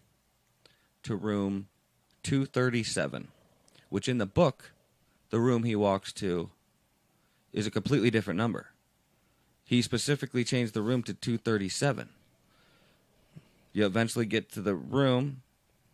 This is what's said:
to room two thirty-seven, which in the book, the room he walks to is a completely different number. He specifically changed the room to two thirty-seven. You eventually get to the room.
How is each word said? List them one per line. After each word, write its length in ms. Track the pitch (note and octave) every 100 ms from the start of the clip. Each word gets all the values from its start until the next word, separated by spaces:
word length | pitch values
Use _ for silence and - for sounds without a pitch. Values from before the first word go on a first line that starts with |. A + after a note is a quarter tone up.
| _ _ _ _ _ _ - _ _ _
to 120 | - G2+
room 520 | G#2+ G#2 G2 G2 G2 _ _ _ _ _
two 220 | - C#3 C3+
thirty-seven, 840 | B2+ B2+ A#2 G#2+ G2 C#2+ A#1+ - _ _ _ _ - _
which 200 | G2 B2+
in 80 | B2
the 80 | G2
book, 460 | - D#3 - - _ _ _ _ _ _
the 100 | A2+
room 240 | B2 A#2+
he 120 | A#2 G#2+
walks 360 | G2+ G2 -
to 360 | - G2 F2 - - _ _ _ _ _ _ _ _ _
is 120 | - G#2+
a 60 |
completely 380 | G#2+ - C3+ A#2
different 260 | A2 G2 F2
number. 300 | A2+ - - _ _ _ _ _ _ _ _ _
He 180 | - B2
specifically 640 | - A#2 - C#3+ C3 B2
changed 300 | A#2 B2+ A#2
the 80 | A2
room 220 | G#2+ B2+
to 100 | A2+
two 240 | F#2 - A#2
thirty-seven. 720 | A2+ G#2+ F#2+ - C#3+ G#2+ - - _ _ _ _ _ _ _ _ _ _ _ - - _ _
You 140 | G2+ G2+
eventually 400 | G#2+ A2+ A#2+ A2
get 260 | A2 -
to 80 | A2+
the 140 | G2+ F2
room. 680 | B1+ C3+ C3+ B2+ C#3 C3 - _ _ _ _